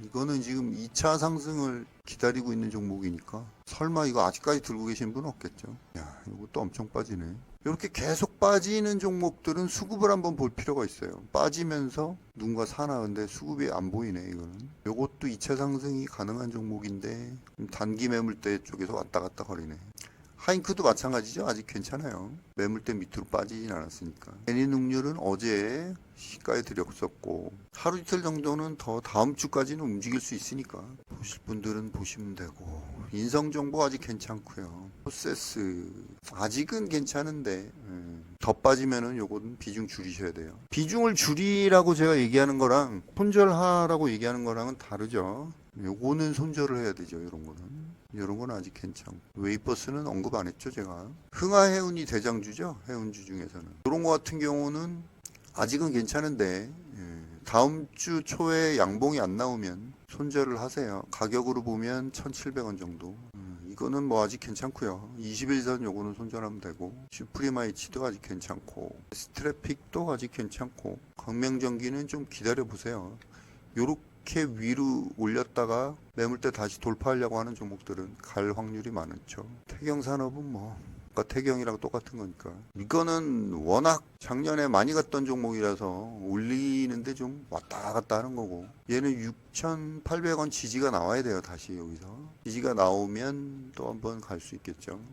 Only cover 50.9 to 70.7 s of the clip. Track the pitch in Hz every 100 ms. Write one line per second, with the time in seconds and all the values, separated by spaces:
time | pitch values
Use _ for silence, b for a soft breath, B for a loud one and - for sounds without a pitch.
50.9 | 87 104 160 - - 180 202 196 190 180
51.9 | 170 151 117 120 113 101 110 175 117 104
52.9 | 120 110 104 95 95 85 87 85 82 127
53.9 | 165 165 160 - 160 147 143 143 151 170
54.9 | 170 165 - - - - - 110 143 160
55.9 | 123 110 147 151 127 95 92 113 165 165
56.9 | 113 87 82 80 82 - 113 139 156 147
57.9 | - - 165 147 - 165 160 160 139 95
58.9 | 107 139 147 92 101 127 117 95 90 117
59.9 | 135 - - 147 143 131 117 127 147 120
60.9 | 98 - - 110 123 123 123 117 110 117
61.9 | 127 131 - 139 131 143 131 113 95 87
62.9 | 85 87 107 120 101 95 87 87 101 127
63.9 | 139 143 110 107 120 127 107 135 - 113
64.9 | 92 104 120 110 107 135 139 123 127 113
65.9 | 101 104 101 113 117 110 104 92 80 90
66.9 | 123 135 - 120 - 139 127 113 - -
67.9 | 127 131 101 - 92 - 95 - - -
68.9 | - - - - - 147 143 - 143 -
69.9 | 170 170 127 123 - 104 - 127